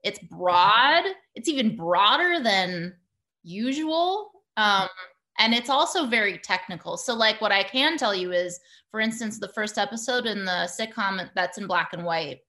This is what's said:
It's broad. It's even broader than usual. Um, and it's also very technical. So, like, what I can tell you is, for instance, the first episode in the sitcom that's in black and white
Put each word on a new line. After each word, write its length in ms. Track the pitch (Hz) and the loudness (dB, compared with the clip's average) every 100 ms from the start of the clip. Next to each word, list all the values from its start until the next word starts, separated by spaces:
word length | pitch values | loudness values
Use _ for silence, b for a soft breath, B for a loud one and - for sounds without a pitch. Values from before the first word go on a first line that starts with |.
It's 140 | 202 202 | -6 -8
broad. 840 | 175 170 180 180 185 220 269 339 381 381 _ | -16 -2 2 6 6 6 6 4 2 -6 _
It's 140 | - 285 | -6 -2
even 260 | 277 220 | 0 0
broader 640 | 226 165 175 208 285 359 339 | 0 0 4 4 4 2 2
than 520 | 233 196 180 175 175 - _ _ _ _ | 2 2 0 -4 -8 -12 _ _ _ _
usual. 880 | 170 185 247 277 311 320 359 392 415 _ _ - | -14 -6 -4 -2 -2 0 0 -2 -6 _ _ 0
Um, 300 | 208 196 185 185 180 _ _ - | 4 4 0 -8 -20 _ _ 0
and 160 | 220 | 2
it's 160 | 233 240 | 2 2
also 340 | 269 330 359 | 2 2 0
very 320 | 269 233 202 170 | 0 0 0 -2
technical. 640 | - 185 - 170 - 170 | -4 -4 -4 -12 -10 -8
So, 160 | - | -6
like, 260 | 226 220 220 | 2 2 2
what 120 | 214 | 2
I 100 | 196 | 2
can 340 | 196 262 294 320 | 2 0 0 0
tell 180 | 233 | -2
you 180 | 196 180 | -2 -2
is, 280 | 180 180 175 b b b | -2 -2 -8 b b b
for 100 | 214 | -4
instance, 380 | 220 220 220 214 | -4 -2 -8 -8
the 100 | 202 | -8
first 300 | - 208 220 | -6 -4 -2
episode 480 | 202 226 - 247 233 | -4 -4 -2 -2 -2
in 180 | 202 | -4
the 240 | 190 180 175 | -2 -2 -4
sitcom 600 | - 220 226 196 190 175 | -4 -8 -2 -2 -2 -4
that's 220 | 190 180 - | -4 -4 -4
in 100 | 196 | -2
black 280 | 175 160 | -2 -2
and 100 | 175 | -6
white 360 | 175 165 147 - | -2 -2 -4 -10